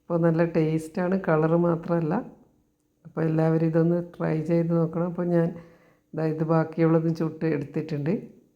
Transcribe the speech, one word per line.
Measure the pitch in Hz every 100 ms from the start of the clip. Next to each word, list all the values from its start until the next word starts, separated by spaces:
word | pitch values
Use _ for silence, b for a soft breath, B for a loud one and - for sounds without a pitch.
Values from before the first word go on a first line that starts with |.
അപ്പോൾ | _ 170 170
നല്ല | 160 170 170
ടേസ്റ്റാണ്, | 156 160 160 - 180 190 185
കളറ് | 156 160 170 170
മാത്രമല്ല. | 165 - 170 160 196 - - _ _ _ _ _ _ -
അപ്പോൾ | - 160
എല്ലാവരും | 156 160 160 165
ഇതൊന്ന് | 165 165 175 175
ട്രൈ | - 165 160 156
ചെയ്ത് | 170 165 170
നോക്കണം. | 165 170 180
അപ്പോൾ | 170 175 175
ഞാൻ | 165 170 B B B B _ 151
ദാ | 160
ഇത് | 156 160
ബാക്കിയുള്ളത് | 165 160 160 165 165 165 160
ചുട്ട് | 160 156 160 147
എടുത്തിട്ടുണ്ട്. | 139 160 151 147 143 214 - - _